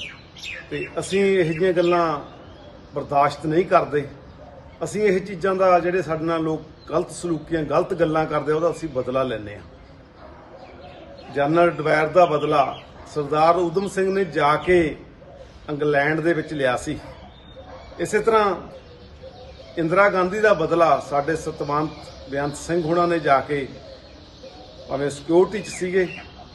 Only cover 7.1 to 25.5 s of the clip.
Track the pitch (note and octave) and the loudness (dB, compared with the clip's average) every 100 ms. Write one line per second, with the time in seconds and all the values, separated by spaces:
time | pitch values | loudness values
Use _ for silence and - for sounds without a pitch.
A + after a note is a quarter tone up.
7.1 | - F3 D#3 - E3 C#3 D3+ F3+ F3+ D#3+ | -6 -4 -6 -4 -4 0 0 0 0 0
8.1 | D#3+ D3+ D3+ C#3 D#3 E3+ D#3 D#3+ C3 B2+ | 0 -2 -2 -2 0 0 -2 -6 -6 -4
9.1 | C3 B2+ A2 G2+ G2+ - - - - - | -2 -2 -4 -10 -16 -18 -20 -20 -20 -20
10.1 | - - - - - - - - - - | -20 -20 -20 -20 -20 -20 -20 -20 -20 -20
11.1 | - - C3+ C#3+ E3 F3 D3+ D3+ D3+ D#3 | -20 -8 -2 2 4 4 2 0 2 4
12.1 | E3 E3+ D3+ D3+ D3 C3 - - - - | 4 4 4 2 2 2 -2 -14 -20 -10
13.1 | D3+ C#3+ D3+ D#3+ F3 F3 F3 G3 F#3+ F#3+ | -6 -2 4 4 4 2 -2 -2 -2 0
14.1 | F#3+ F#3 D3+ C#3+ D3 F3 F3+ D#3 C3+ - | 0 -2 2 2 2 4 4 2 -2 -14
15.1 | - - - - - - D3 D3 C#3+ C#3+ | -20 -20 -20 -20 -16 -10 -4 0 2 2
16.1 | D#3+ D#3+ D#3+ - D3+ C3 A#2+ - C3 - | 2 0 0 -2 -2 0 0 -4 -8 -10
17.1 | - - - - - - - - - E3+ | -18 -20 -20 -20 -20 -18 -18 -14 -8 -2
18.1 | G#3 A3+ A3 G3+ F3 - - - - - | 0 2 4 2 0 -8 -18 -20 -20 -20
19.1 | - - - - - - - E3 F#3 G3+ | -20 -20 -20 -20 -20 -12 -4 0 4 4
20.1 | F#3 F3+ G#3+ G#3+ F3 D#3+ E3+ D#3+ C3+ - | 4 0 2 2 2 2 2 4 2 0
21.1 | C#3+ C#3+ D3+ D#3+ D#3 D3 D3 D#3 - - | -2 -2 -4 -6 -8 -4 -2 -2 -6 -18
22.1 | - - C#3 C#3 C#3 - E3+ D#3 E3+ F3 | -18 -10 -6 -6 -6 -4 -2 0 0 2
23.1 | E3+ D3+ C3+ C3 C#3+ C3 - - - - | 0 4 2 2 -4 -6 -10 -18 -20 -20
24.1 | - - - - - - - - C#3 C#3+ | -20 -20 -20 -20 -20 -20 -18 -8 -4 -4
25.1 | C#3 - E3+ F#3+ | -4 2 4 4